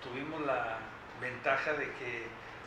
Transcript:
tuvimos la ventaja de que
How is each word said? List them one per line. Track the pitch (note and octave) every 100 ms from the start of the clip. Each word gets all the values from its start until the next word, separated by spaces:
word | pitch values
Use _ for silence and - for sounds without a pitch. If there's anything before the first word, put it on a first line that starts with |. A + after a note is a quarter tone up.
tuvimos | C3 B2 D3+ D#3+
la | C#3+ B2 A#2 A2+ A2+ - - -
ventaja | B2 A#2+ C#3+ C3+ D#3
de | D3 B2+
que | - B2 A#2 A#2 - - -